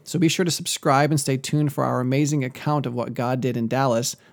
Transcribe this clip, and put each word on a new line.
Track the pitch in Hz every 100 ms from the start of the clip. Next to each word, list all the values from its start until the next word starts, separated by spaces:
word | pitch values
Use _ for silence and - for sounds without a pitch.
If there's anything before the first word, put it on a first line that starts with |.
so | - 170
be | 165
sure | -
to | 180
subscribe | - 175 - 156 135 147
and | 151
stay | 143 135
tuned | - 151 147
for | 139
our | 131 123
amazing | 127 135 147 147
account | 127 - 151 147
of | 123
what | 120 123
God | 120 123 131
did | 127 120
in | 113
Dallas | 127 135 117 139 - -